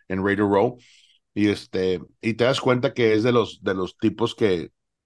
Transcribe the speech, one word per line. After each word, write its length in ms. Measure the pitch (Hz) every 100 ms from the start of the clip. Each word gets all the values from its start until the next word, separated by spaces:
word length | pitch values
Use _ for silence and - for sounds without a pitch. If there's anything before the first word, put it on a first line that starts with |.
| -
en 160 | 95
Radio 240 | 98 101 101
Row, 300 | 98 120 123 _ _ _ _ _
y, 140 | 107 104
este, 520 | 98 - 95 92 90 65 _
y 140 | 107
te 100 | 110
das 160 | 123 135
cuenta 340 | 135 123 120
que 200 | 123 113
es 80 | 110
de 100 | 120
los, 300 | 120 104 -
de 120 | 98
los 240 | 95 90 -
tipos 360 | 110 90 113
que, 360 | - 107 87 - _ _ _